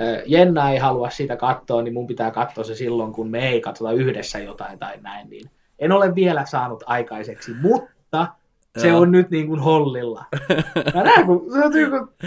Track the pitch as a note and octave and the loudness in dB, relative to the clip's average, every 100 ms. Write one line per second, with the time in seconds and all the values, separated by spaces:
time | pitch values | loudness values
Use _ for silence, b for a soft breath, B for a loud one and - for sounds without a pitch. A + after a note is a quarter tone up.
0 | A#2 A2+ - D#3+ F3+ E3 C#3 C3+ C3+ B2 | -4 -4 2 6 6 6 2 2 0 0
1 | A#2+ - C#3 A#2+ B2 B2+ - A#2+ A#2 A#2+ | -4 -4 -6 -2 -2 -2 -2 -2 -2 -6
2 | A#2+ A#2 A2+ A2+ A#2+ - A2 A2 B2 A#2 | -8 -4 -4 -2 -6 -6 -10 -6 -4 -4
3 | A2 A2 A2 A#2 C3 A#2+ A2 - A2+ A#2+ | -4 -6 -6 -4 -2 -2 -4 -8 -2 0
4 | C3 G#2+ - G#2 G#2 G#2 G2 G2 G2 G2+ | 0 -4 -8 -10 -12 -14 -14 -14 -14 -14
5 | G2+ G2+ G#2 - C3+ _ _ - D3+ G3 | -16 -18 -18 -20 -20 _ _ -4 2 4
6 | F#3+ F3+ F3+ D#3 C3 C3+ B2 A2+ - A#2+ | 2 2 0 0 -4 -6 -6 -8 -6 -4
7 | A#2+ G#2+ G#2+ G#2 - A#2 E3+ B3+ - _ | -4 -10 -12 -14 -14 -2 2 2 -2 _
8 | - D#3+ E3+ - _ _ _ A2+ E3+ E3+ | -8 -4 -4 -8 _ _ _ 0 4 6
9 | F3 F3+ F3+ E3 D#3 D#3 D3 D#3 C#3+ B2+ | 6 6 4 0 -2 -2 2 2 2 -2
10 | A#2+ A2 - C#3+ - D3+ D#3 E3+ - F3 | -8 -8 -10 -8 -2 -2 0 -2 -2 0
11 | - A4 F3+ F3 - C4 D4 D#4 D4 C4+ | 4 6 6 2 0 0 2 2 2 -2
12 | A3 - | -6 -12